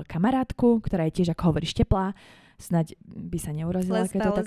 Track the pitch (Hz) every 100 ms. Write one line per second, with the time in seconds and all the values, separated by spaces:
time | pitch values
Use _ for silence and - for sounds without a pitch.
0 | - 160 214 262 254 - 240 226 - 185
1 | 160 - 175 165 175 156 156 - - 196
2 | 190 - - - - - - 170 160 -
3 | - - 170 170 165 151 165 185 185 185
4 | 185 190 185 208